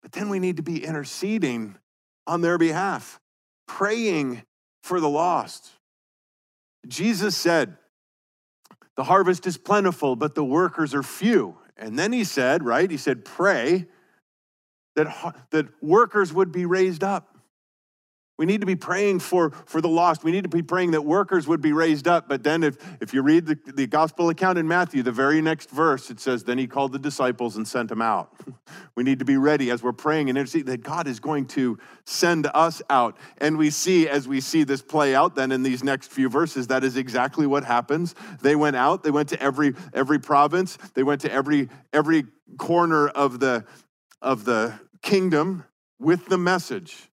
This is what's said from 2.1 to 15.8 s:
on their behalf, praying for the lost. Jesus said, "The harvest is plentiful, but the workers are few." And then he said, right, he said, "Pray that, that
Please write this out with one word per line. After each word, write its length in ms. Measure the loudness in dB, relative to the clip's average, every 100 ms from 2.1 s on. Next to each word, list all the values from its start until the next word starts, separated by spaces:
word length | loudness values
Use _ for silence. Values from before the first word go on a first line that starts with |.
| _ -4
on 140 | 0
their 180 | 0 2
behalf, 640 | 2 2 -2 -4 -10 -20 _ _ _ _ _
praying 760 | -4 -2 0 0 0 -2 -6 -14 _ _ _
for 160 | -6 -2
the 100 | 0
lost. 600 | 2 0 0 -4 -12 -20 _ _ _ _ _ _ _ _ _ _ _ -16
Jesus 480 | -4 -2 0 -2 0
said, 420 | 2 2 0 -6 _ _ _ _ _ _ _ _ _ -20 _ -8
"The 80 |
harvest 420 | 2 4 4 0 -2
is 100 | -8
plentiful, 600 | 0 2 2 0 -2 0
but 180 | -2
the 100 | -2
workers 480 | 0 2 0 0 -2
are 120 | -2
few." 520 | -6 -2 2 2 0 -8 _ -16
And 200 | -10 -4
then 160 | -2
he 120 | -2
said, 400 | -2 0 2 2
right, 260 | 2 0 0
he 60 | -2
said, 280 | -4 -4
"Pray 600 | -6 -2 0 2 2 0 -2 _ _ _ _ _ _ _ _ _ _ -4
that, 400 | -4 -4 -12 -14 _
that 180 | -4 -4 _